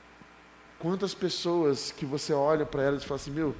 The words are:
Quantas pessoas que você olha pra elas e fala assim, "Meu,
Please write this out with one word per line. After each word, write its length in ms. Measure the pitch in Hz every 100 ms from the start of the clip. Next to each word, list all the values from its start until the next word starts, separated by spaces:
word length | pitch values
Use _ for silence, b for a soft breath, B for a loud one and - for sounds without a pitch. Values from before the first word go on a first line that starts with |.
| - - - - - - - -
Quantas 340 | 165 185 196
pessoas 760 | - 180 - 175 175 151 135 -
que 120 | -
você 300 | 143 143 -
olha 320 | 147 143 156 147
pra 160 | 143
elas 220 | 139 139
e 20 | -
fala 140 | 139
assim, 120 | -
"Meu, 240 | 143 156